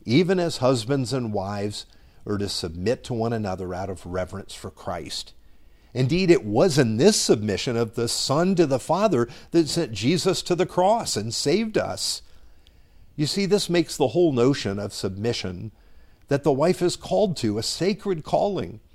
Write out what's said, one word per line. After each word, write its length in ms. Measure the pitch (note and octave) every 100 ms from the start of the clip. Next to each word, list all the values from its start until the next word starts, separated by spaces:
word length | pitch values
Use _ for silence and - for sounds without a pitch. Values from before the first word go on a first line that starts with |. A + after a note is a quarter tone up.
even 360 | - C3 F3+ F#3+
as 180 | E3+ -
husbands 560 | B2+ B2+ G#2+ C#3 A2+
and 180 | C3 A#2
wives 540 | G2+ F#2+ G#2 G#2 - - - - - -
are 120 | G2+
to 120 | G2+
submit 540 | - F2+ E2+ G2 B2+ -
to 80 |
one 180 | A#2 A2+
another 420 | A#2 G2+ F#2 F2+
out 160 | F2+ F#2+
of 160 | F#2 F2
reverence 480 | F#2 F2+ G2 -
for 160 | - E2
Christ. 640 | - - F2 - - - - - - - - -
Indeed, 380 | A#2 C3 F3 F#3
it 120 | D3+
was 340 | G#2+ G#2+ F#3 C#3+
in 200 | A#2 A2
this 180 | F#3+ G#3+
submission 600 | - C3+ G#2 F#2 C#3 A#2
of 180 | A2 -
the 120 | A#2
Son 460 | - - C#3 F#3 F3+
to 100 | D3+
the 140 | C3
Father 500 | - E3+ G#3+ C3 A#2 - -
that 180 | E3 D3+
sent 240 | E3+ A2
Jesus 480 | G2+ A#2 F3 F#3+ E3
to 140 | - E3+
the 100 | F#3
cross 500 | - F#3+ A3+ E3 A2
and 180 | A2
saved 440 | - C#3 F#3+ A3+ -
us. 460 | F#2 F#2 - - - - - - - - - - - -
You 120 | D3
see, 180 | G3 F#3+
this 240 | G3+ -
makes 260 | E3+ D#3+ -
the 120 | C3
whole 240 | E3 E3+
notion 460 | B2 B2+ C#3 G2+ G2+
of 120 | G2+
submission 800 | - G2+ F#2+ A#2 A2+ F#2+ F2+ A2 - - - - - -
that 140 | C#3
the 80 | D#3
wife 300 | C3+ E3 F3
is 140 | F3 -
called 420 | - F3+ G#3 D3+
to 200 | A2 G#2
a 60 |
sacred 600 | - - F3 G#3+ G3+ E3+
calling 560 | - D3+ G3+ F3 F2 G#2 -